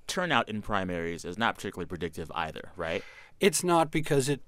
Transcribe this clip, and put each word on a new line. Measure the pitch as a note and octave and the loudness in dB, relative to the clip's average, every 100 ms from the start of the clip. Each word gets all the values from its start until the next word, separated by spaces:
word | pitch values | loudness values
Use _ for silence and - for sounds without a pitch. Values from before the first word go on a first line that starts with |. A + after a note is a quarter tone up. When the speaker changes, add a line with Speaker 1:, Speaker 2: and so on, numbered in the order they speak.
| - | -6
Speaker 1:
turnout | F#3+ F3 B2 - | -2 4 4 4
in | G#2+ | -2
primaries | G#2 G2+ F#2 F2 E2+ E2+ | -2 0 0 -2 -2 -4
is | F2 F2+ | -6 0
not | A#2 - | 0 0
particularly | G2+ F#2 E2 | -6 -6 -8
predictive | F2 E2+ F2 D2+ | -4 -6 -6 -6
either, | - D#2+ - - - | -4 -4 -6 -12 -6
right? | E2 F2+ - - - - | -4 -4 -6 -16 -20 2
Speaker 2:
It's | F#3+ - | 2 4
not | F3+ E3+ D3+ | 4 4 4
because | D#3+ D3+ C#3+ C3 | 0 2 2 2
it | C#3 | -2